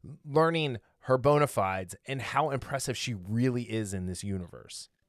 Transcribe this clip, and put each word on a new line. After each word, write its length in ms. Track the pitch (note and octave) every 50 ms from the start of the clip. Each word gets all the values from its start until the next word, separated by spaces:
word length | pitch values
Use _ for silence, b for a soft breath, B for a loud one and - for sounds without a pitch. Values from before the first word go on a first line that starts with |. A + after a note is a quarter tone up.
| - - C#3+ - _
learning 540 | D3 C#3 D#3 D#3+ E3 E3 D#3+ D3+ C#3 A#2+ G#2+ - _ _ _
her 180 | - - C3 C3
bona 280 | A#2 C#3+ D3 D3 D3
fides 480 | - - A2+ G2 F#2+ F#2+ F#2+ F#2+ F2 - - _
and 140 | - C#3 C3
how 280 | G#2+ - - C#3 D#3 D3
impressive 460 | C#3 B2+ - - C#3+ C3 - C#3 A2+
she 160 | - - B2+ A2+
really 560 | F#2+ F2+ G2+ A2 A#2 B2+ C3 A#2+ B2 A#2 G2+
is 220 | A2 A2+ G#2+ F#2+ G2
in 120 | F#2 F2+
this 180 | F#2 F2+ - -
universe, 640 | G2+ G2 F#2 F2 - - A#1 - - - - - - _ _ _